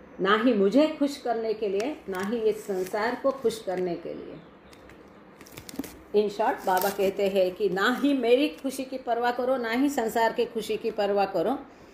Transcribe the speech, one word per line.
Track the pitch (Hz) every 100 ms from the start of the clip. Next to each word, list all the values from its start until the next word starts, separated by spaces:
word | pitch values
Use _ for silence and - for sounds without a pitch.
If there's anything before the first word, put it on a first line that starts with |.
| - -
ना | 190 220
ही | 247
मुझे | 214 196 247 311
खुश | 311 285 -
करने | 240 226 226
के | 214 208
लिए, | 196 247 302 -
ना | 190
ही | 196 240
इस | 220 208 -
संसार | 185 185 214 220 247
को | 269
खुश | 262 226 220
करने | - 180 180
के | 165 151
लिए। | 151 - - - - - - - - - - - - - - - - - - -
In | 208 208 -
short, | 220 - -
बाबा | 185 196
कहते | 196 190 190 196
हैं | 196 185
कि | 185 202
ना | 185 214 233
ही | 277
मेरी | 277 233 254 294
खुशी | - 277 262
की | 262 262
परवाह | 254 233 240
करो, | 240 247 262
ना | 226
ही | 240 285
संसार | 277 220 226 226
की | 220
खुशी | 226 220 208 214
की | 226
परवाह | 214 202 202 196
करो, | 175 180 285 - - -